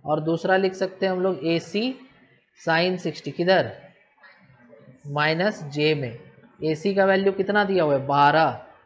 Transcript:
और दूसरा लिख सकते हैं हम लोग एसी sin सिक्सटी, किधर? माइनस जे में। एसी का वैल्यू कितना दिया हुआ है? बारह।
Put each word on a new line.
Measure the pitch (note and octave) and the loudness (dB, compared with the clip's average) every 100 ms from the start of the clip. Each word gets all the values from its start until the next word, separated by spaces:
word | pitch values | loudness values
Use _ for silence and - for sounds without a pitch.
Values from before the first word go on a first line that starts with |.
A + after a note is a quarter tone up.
| - | -4
और | D#3 | -4
दूसरा | D#3+ E3 - F#3+ | -2 -2 0 0
लिख | F#3+ F#3 | 0 -2
सकते | F#3 - F#3+ | -8 -4 -4
हैं | |
हम | F#3 | 0
लोग | F#3 F3+ E3 | -2 -2 -2
एसी | E3+ D#3+ G#3 B3 B3+ - _ _ _ _ _ | -2 -2 -4 -4 -6 -18 _ _ _ _ _
sin | E3 E3 F3+ F3+ | -2 0 0 -2
सिक्सटी, | D#3+ D3+ D3 | -6 -8 -10
किधर? | C#3 F3 F#3 - - - _ _ _ - _ _ _ _ - - - C#3+ | -4 2 2 2 -8 -20 _ _ _ -20 _ _ _ _ -20 -20 -20 -8
माइनस | C#3+ D3+ D#3+ G3+ G#3 D3 | -2 0 0 -2 -4 -8
जे | C#3+ D3+ D3+ | 0 0 0
में। | B2 A2+ - - - _ | -4 -10 -20 -20 -20 _
एसी | D3+ D#3 G3+ G3 | -4 -2 0 2
का | F#3+ | 4
वैल्यू | F#3+ G3 | 4 2
कितना | G3 F#3+ G#3 | 0 0 0
दिया | G3 F#3+ | 2 2
हुआ | D3+ | 2
है? | C#3 C3 | 0 2
बारह। | C#3+ C#3+ D3+ D3+ A#2+ - - | 4 4 6 2 -2 -16 -20